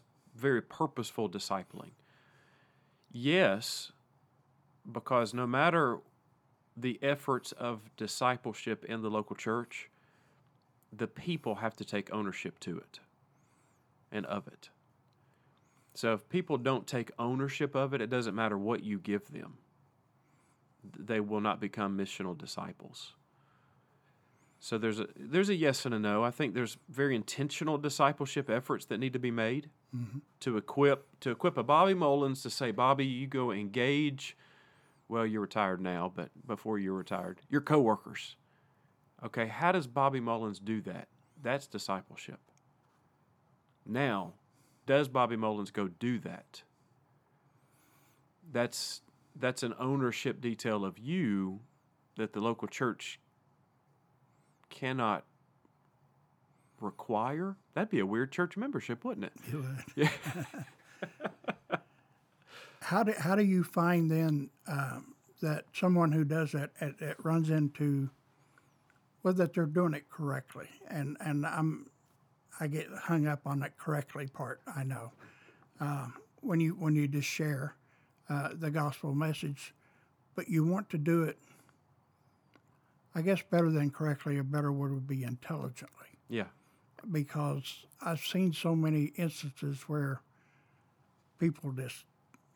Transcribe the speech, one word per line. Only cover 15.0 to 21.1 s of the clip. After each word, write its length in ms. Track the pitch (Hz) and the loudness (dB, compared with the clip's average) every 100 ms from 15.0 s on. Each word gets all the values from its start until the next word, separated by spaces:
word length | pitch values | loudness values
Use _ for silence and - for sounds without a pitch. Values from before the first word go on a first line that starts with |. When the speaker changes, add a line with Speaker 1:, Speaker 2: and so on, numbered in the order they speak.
| _ _ _ _ _ _ _ _ _ | _ _ _ _ _ _ _ _ _
Speaker 1:
So 200 | - 113 | -2 0
if 140 | 107 - | 0 0
people 280 | 180 - 139 | -4 0 0
don't 300 | 123 127 - | 2 0 -2
take 240 | 127 110 - | -4 -4 -4
ownership 560 | 120 127 139 135 143 139 | -2 0 -2 -2 -2 0
of 180 | 135 | 0
it, 80 | 135 | 0
it 80 | 110 | 0
doesn't 240 | 123 113 | 0 -2
matter 240 | 101 110 101 | 0 0 0
what 240 | 101 117 | 0 -2
you 140 | 104 101 | -2 -4
give 340 | 95 101 - | -2 -2 -4
them. 260 | 147 - - _ _ _ _ _ _ _ _ _ _ _ _ 101 - | -12 -14 -18 _ _ _ _ _ _ _ _ _ _ _ _ -18 -12
They 220 | 104 | -2